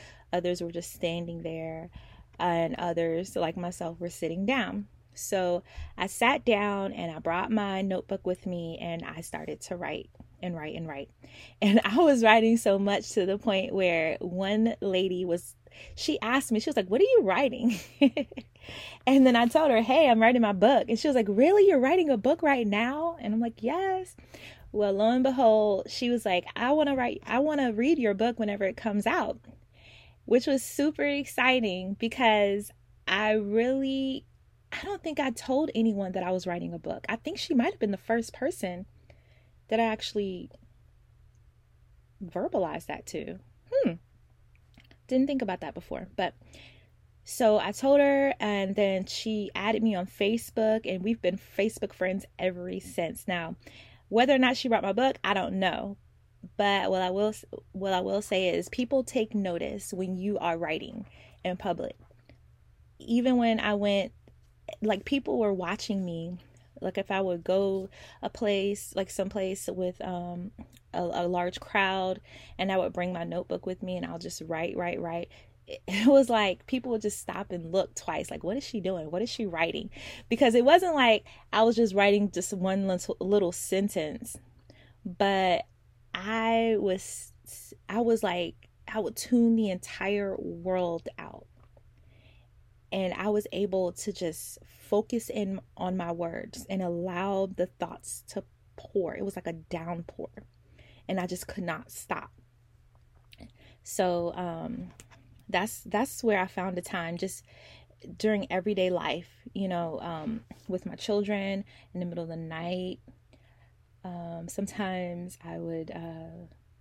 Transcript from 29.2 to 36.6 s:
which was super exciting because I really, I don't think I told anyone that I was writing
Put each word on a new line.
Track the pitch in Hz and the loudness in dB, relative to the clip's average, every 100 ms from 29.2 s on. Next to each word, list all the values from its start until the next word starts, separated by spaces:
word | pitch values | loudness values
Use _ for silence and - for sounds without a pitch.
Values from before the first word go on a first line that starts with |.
| 214 - - - _ - - - - _ | -2 -6 -14 -20 _ -20 -20 -20 -20 _
which | - 247 294 | 2 2 4
was | 269 | 0
super | - - 294 302 | 0 -2 -2 0
exciting | 285 285 277 - 254 254 220 185 185 | -2 -2 -4 0 2 4 0 -2 -6
because | 202 226 247 233 214 202 202 208 - _ _ - | -4 -4 2 4 6 4 2 -4 -16 _ _ -2
I | 196 214 | 0 2
really, | 214 202 214 247 269 269 269 269 262 - _ _ _ _ | 0 2 0 2 0 -2 -2 -4 -6 -12 _ _ _ _
I | - | -12
don't | 381 381 | -8 -6
think | 320 302 | -4 -2
I | 262 | -2
told | 233 - 262 320 | -4 -2 0 0
anyone | 226 226 202 190 | 2 2 0 -4
that | 185 | -4
I | 180 | -2
was | 185 180 | -2 -2
writing | 175 | -6